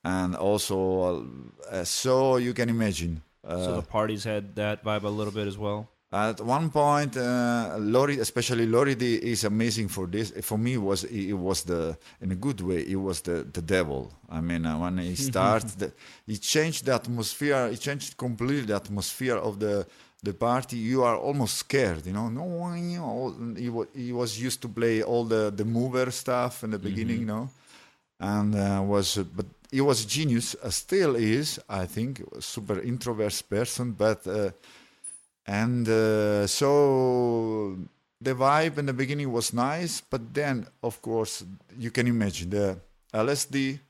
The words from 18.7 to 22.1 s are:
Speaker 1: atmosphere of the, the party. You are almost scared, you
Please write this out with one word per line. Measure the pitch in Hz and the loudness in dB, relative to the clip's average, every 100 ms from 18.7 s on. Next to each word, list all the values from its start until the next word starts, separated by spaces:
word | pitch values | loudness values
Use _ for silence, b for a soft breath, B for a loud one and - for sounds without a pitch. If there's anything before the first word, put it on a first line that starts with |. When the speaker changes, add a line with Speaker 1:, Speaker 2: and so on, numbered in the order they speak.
| 101 | -2
Speaker 1:
atmosphere | 101 101 92 - 131 110 | -2 -4 -4 -4 -2 0
of | 98 101 | -2 -2
the, | 107 101 92 B B B | 0 0 -2 B B B
the | 101 | -6
party. | 90 117 123 127 120 | -2 0 0 -2 -4
You | 113 131 | 0 4
are | 120 113 | 4 2
almost | 76 143 110 - | 0 0 0 -2
scared, | - 139 113 82 | 0 2 2 0
you | 82 | -4